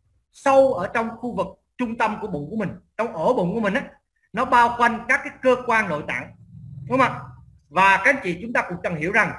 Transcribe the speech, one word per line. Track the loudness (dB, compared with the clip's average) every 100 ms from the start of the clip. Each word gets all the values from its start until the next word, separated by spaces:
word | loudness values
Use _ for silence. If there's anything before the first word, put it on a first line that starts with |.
| _ _ _
sâu | -4 4 6 6
ở | 2 -4
trong | -4 -4 -6
khu | -8 -6
vực | -6 -8 _ -8
trung | -6 -2
tâm | -2 -2
của | -6
bụng | -8 -6
của | -4
mình, | -6 -6 _ -6
trong | -6 0
ổ | 0
bụng | 2 0
của | 0
mình | 0
á, | -2 -4 _ _ _ _
nó | -4
bao | 2 4 4 4
quanh | 0 0 -2
các | -2
cái | -2 -2
cơ | 2 2 2
quan | 0 0
nội | -4 -4
tạng. | -8 -8 -18 -20 -20 -18 -14 -2
Đúng | 2
không | 2
ạ? | 0 -14 -20 -20 _ _
Và | 4 4 6
các | 4
anh | 2
chị | -2 -6
chúng | -4
ta | -4 -4
cũng | -6
cần | -6 -4
hiểu | 0
rằng | 2 2